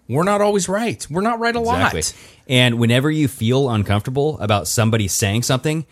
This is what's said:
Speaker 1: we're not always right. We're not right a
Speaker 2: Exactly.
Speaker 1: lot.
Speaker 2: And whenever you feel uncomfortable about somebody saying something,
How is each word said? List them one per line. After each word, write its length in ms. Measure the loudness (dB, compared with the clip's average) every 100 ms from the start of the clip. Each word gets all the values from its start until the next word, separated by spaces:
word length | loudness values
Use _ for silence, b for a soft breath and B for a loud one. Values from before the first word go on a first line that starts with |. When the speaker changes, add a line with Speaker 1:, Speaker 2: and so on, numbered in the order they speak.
| -6
Speaker 1:
we're 160 | -2
not 160 | 0 2
always 280 | 2 0 -2
right. 380 | -4 -4 -6 -6
We're 100 | -4
not 180 | -2 -2
right 140 | -2
a 60 | -2
Speaker 2:
Exactly. 400 | 0 0 0 -2
Speaker 1:
lot. 140 | -6 -8 B B -2
Speaker 2:
And 300 | 2 4 4
whenever 320 | 2 4 2
you 180 | 0 0
feel 420 | 0 0 2 2
uncomfortable 680 | 0 2 0 0 -2 -2 -2
about 260 | 0 0 0
somebody 400 | 0 2 2 0
saying 340 | -2 0 0
something, 420 | 0 0 0 -4 -8